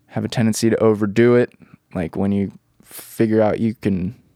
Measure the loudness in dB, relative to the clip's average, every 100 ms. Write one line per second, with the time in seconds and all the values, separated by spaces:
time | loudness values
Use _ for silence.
0 | _ -8 -6 -2 0 0 0 2 2 2
1 | 0 2 4 4 2 _ -20 -20 _ -8
2 | -6 -4 -2 -2 -4 -8 _ _ _ -20
3 | -18 -2 0 2 2 0 -4 -4 -4 -4
4 | -6 -10 _